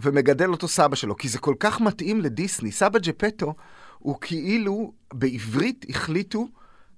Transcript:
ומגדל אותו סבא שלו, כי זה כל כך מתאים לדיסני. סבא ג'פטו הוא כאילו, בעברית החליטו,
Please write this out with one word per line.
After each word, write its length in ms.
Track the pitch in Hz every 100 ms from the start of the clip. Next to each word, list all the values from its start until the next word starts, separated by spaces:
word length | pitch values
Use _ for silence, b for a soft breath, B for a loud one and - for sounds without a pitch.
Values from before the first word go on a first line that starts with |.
ומגדל 460 | 147 143 131 143 185
אותו 180 | 165 175
סבא 280 | - 147 135
שלו, 200 | 107 101
כי 120 | 135
זה 100 | 127
כל 160 | 147 139
כך 200 | 214 214
מתאים 400 | 220 190 170 220
לדיסני. 520 | 151 113 185 - 110
סבא 260 | - 190 -
ג'פטו 520 | 165 - 208 214 151 156 B B B B
הוא 180 | - 135
כאילו, 720 | - 165 143 226 202 202 220 - -
בעברית 720 | 131 131 123 110 123 214 262 -
החליטו, 600 | 127 - 165 196 214 240 b b b b